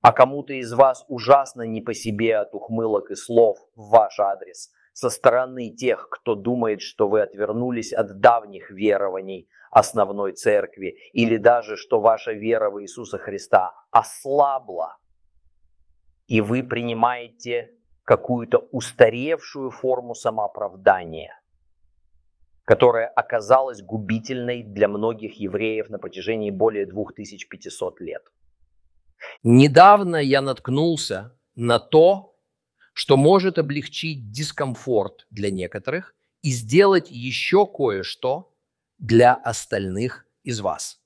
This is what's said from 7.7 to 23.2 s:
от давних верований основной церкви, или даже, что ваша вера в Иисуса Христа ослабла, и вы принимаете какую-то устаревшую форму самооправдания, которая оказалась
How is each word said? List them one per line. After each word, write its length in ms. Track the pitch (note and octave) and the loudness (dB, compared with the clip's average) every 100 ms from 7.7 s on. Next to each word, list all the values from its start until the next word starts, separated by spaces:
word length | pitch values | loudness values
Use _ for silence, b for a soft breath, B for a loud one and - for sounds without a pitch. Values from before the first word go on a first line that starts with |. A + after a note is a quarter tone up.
| A#2+ A2+ | -6 -6
от 260 | - G#2 G2 | -6 -6 2
давних 500 | B2 A#2 G#2+ F#2+ - | 4 4 -2 -20 -18
верований 760 | F#2+ G#2 G2+ G2 F#2 F#2+ F#2+ - b b | -2 0 0 -2 -6 -10 -14 -16 b b
основной 640 | - G#2 A2+ G2 G2+ G2+ | 2 2 0 -2 -2 -6
церкви, 640 | - - G#2 F#2+ - F#2+ - b | -4 0 0 -2 -10 -14 -14 b
или 240 | - A#2 A2+ | -2 0 4
даже, 400 | G#2+ A#2+ G#2+ G#2 | 4 4 -2 -14
что 240 | - A#2 | -2 2
ваша 320 | G#2+ A2 - | 2 2 -4
вера 360 | G#2+ A2 A2+ G#2+ | -8 -2 -2 -2
в 120 | G2+ | -6
Иисуса 380 | G2+ - A2 G2 | -16 -16 -12 -12
Христа 520 | - G2 - G#2 F#2 - _ | -10 -12 0 2 2 -10 _
ослабла, 1080 | A#2 A2 - C#3 C#3+ C#3 C3+ A#2+ F2 D#2+ - _ _ _ _ _ _ _ _ _ _ _ _ _ | 2 2 -12 -4 2 2 0 -10 -10 -10 -12 _ _ _ _ _ _ _ _ _ _ _ _ _
и 140 | A2+ | -2
вы 200 | G#2 B2 | 0 -4
принимаете 1120 | B2+ A#2+ A#2 A2+ A#2+ B2 A#2+ _ B2 A#2+ A2 _ _ _ | -4 -8 -6 -2 -2 -2 -12 _ -8 -8 -8 _ _ _
какую-то 560 | - A#2+ - B2 A#2 B2 - | 0 0 2 -6 0 -2 -2
устаревшую 1000 | C3 - - A#2+ A#2 C#3 D#3+ - C#3+ C3 | -10 -10 4 4 4 -4 -6 -6 -12 -12
форму 460 | A2 C3 B2+ B2 A#2 | -8 -4 -4 -6 -8
самооправдания, 1300 | A#2+ A2 G#2 - G2+ F#2 F#2+ F#2 E2+ D#2+ E2 - _ _ _ _ _ _ _ _ _ _ _ _ | -6 -4 -8 -8 -12 0 2 2 -2 -14 -16 -20 _ _ _ _ _ _ _ _ _ _ _ _
которая 420 | - G#2+ B2 A2+ A2+ | 0 4 4 4 -2
оказалась 760 | - | -4